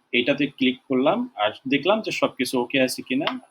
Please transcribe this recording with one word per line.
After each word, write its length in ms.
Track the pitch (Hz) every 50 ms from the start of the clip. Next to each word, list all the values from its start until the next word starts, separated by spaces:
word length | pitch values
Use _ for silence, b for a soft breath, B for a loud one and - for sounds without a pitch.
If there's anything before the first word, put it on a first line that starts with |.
| _ _ -
এইটাতে 340 | 120 117 143 139 139 143
ক্লিক 320 | - - - 131 127 127 - _ -
করলাম, 420 | 131 127 131 151 190 240 247 254 -
আর 140 | 104 104 107 107 - - 135
দেখলাম 320 | 139 143 139 180 214 220
যে 100 | - 175
সবকিছু 500 | 156 - 147 127 - - 127 - - 123
ওকে 200 | 120 - - 135
আছে 220 | 131 127 - - -
কিনা, 380 | - 131 135 165 202 262 247 - -